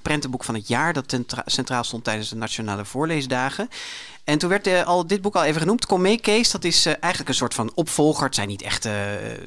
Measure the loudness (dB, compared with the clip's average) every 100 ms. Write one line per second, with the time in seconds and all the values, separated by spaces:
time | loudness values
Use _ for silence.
0 | -2 -2 -2 -6 -4 -6 0 2 2 0
1 | -2 -4 -2 -6 -2 -2 0 -2 -2 -4
2 | -4 -4 -4 -6 -6 -4 -4 -4 -4 -2
3 | 0 0 0 0 0 -2 -6 -8 -12 -12
4 | -16 -10 -2 0 2 2 4 2 4 2
5 | 2 0 2 2 2 2 2 2 2 4
6 | 4 4 4 4 4 2 2 4 4 2
7 | 0 -2 -2 0 0 -2 -2 -2 0 4
8 | 4 4 0 0 -2 -4 -6 -4 -2 -2
9 | -4 -4 -6 -8